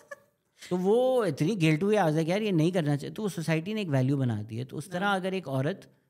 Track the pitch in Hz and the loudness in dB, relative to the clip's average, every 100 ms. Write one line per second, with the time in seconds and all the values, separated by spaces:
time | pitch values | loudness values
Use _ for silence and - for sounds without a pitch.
0 | - - _ _ _ _ - 180 185 226 | -16 -20 _ _ _ _ -6 0 2 4
1 | 254 254 202 139 156 220 160 156 196 214 | 4 2 0 0 0 2 2 2 2 2
2 | 170 151 160 190 220 175 156 180 147 143 | 4 2 0 0 0 2 2 2 0 0
3 | 139 160 214 170 160 160 165 220 190 135 | -4 -6 -6 -4 -2 -2 -2 -4 -2 0
4 | 127 143 127 110 104 110 127 - 147 180 | 2 2 0 -2 -6 -8 -8 -10 -8 -4
5 | 202 196 180 185 160 135 139 196 - _ | 0 0 -2 -6 -4 -2 -2 -4 -12 _
6 | _ | _